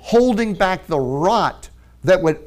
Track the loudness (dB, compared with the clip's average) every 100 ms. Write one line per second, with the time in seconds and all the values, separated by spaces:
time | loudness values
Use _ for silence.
0 | 0 2 2 0 -2 -2 -2 -2 -4 -4
1 | -4 -2 0 0 -2 -6 -20 -20 -20 -8
2 | 2 2 2 -2